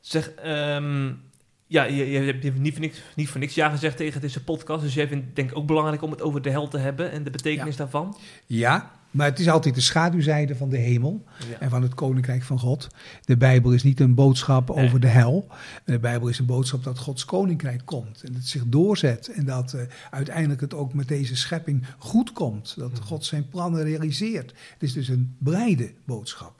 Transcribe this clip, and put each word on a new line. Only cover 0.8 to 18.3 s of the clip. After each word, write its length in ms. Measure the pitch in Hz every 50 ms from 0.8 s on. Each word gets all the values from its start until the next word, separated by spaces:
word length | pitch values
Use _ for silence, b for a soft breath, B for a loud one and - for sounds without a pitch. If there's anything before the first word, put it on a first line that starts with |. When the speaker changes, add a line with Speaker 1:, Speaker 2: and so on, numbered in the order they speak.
| 143 147 143 139 135 135 131 127 - - _ _ _ _ _ _ _ _
Speaker 1:
ja, 160 | 165 160 135
je, 100 | 120 139 139 135 127
je, 140 | 139 139 139
je 80 | 139 135
hebt 260 | 131 131 143 131 131
niet 140 | 139 151 147
voor 80 | 160 156
niks, 200 | 160 - - - - -
niet 120 | - 151 143
voor 120 | - 131
niks 140 | 135 143 -
ja 140 | 170 156 151
gezegd 260 | 151 143 139 156 135
tegen 240 | - 165 156 143 143
deze 240 | 131 147 127 143 127
podcast. 380 | - 165 156 - - 156 160 151
Dus 120 | 147 127
jij 140 | 147 147 139
vindt 160 | 143 143 131
het 100 | 127 -
denk 140 | - 135 131
ik 60 | 123
ook 100 | - 147
belangrijk 360 | 147 156 156 156 156 151 147 151
om 80 | 156
het 120 | 151 - -
over 200 | 156 143 143 131
de 80 | 143
hel 180 | 135 147 147 143
te 100 | - 147
hebben 320 | 131 135 135 131 170 180
en 140 | - 151 147
de 60 | 143
betekenis 420 | 131 147 - 156 151 151 143 151 147
Speaker 2:
Ja. 20 | 127
Speaker 1:
daarvan. 380 | 151 131 131 147 160 190 202 B B B B B B
Speaker 2:
Ja, 440 | _ 117 113 113 120 143 190 - - - _ _ _
maar 160 | _ 139 147
het 120 | 143 139 127
is 100 | 180 165
altijd 260 | 160 160 160 151 127
de 60 | 127
schaduwzijde 760 | 123 - - 170 165 175 170 180 147 147 151 151 151 139 139
van 120 | 123 139 135
de 80 | 131
hemel 480 | 131 117 123 123 120 120 139 185 220 - B B B B 117
Speaker 1:
Ja. 80 | 117 110
Speaker 2:
en 100 | - 131
van 120 | 120 123 127
het 120 | 123 127
koninkrijk 480 | - 151 135 131 131 127 127 127 123 127
van 160 | - 139 131
God. 300 | 123 123 127 127 - - B B B B B B B
De 120 | - 131
Bijbel 360 | 123 131 131 131 127 120 123 123
is 100 | 120 131
niet 180 | 139 135 123
een 140 | 143 127 123
boodschap 600 | 120 139 139 131 127 - - 135 131 127 127 -
Speaker 1:
Nee. 100 | 147 135
Speaker 2:
over 160 | 123 120 131
de 60 | 120
hel. 420 | 127 113 127 120 117 131 185 208 B B B B B B B B
De 140 | - 135 117
Bijbel 300 | 113 120 120 120 117 123
is 100 | 120 -
een 80 | 131
boodschap 380 | 120 123 123 131 127 - 127 127
dat 140 | 135 127 127
Gods 260 | 123 147 139 127 -
koninkrijk 580 | - - 185 196 190 170 - - 139 123 123 127
komt 380 | - 170 131 107 107 110 - -
en 120 | 123